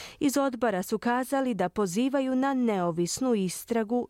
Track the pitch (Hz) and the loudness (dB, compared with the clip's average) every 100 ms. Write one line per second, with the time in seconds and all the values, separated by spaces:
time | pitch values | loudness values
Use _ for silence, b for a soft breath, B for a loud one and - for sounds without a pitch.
0 | B B 285 277 277 233 240 185 - 220 | B B 0 2 0 0 0 0 -2 -2
1 | 233 247 254 269 254 190 180 - 196 185 | 0 0 0 0 0 0 -2 0 0 2
2 | 262 277 262 254 269 262 233 196 175 165 | 0 2 0 0 0 2 2 2 0 0
3 | 175 - 254 220 185 - - 233 208 247 | -2 0 0 2 0 -4 -4 -2 0 -2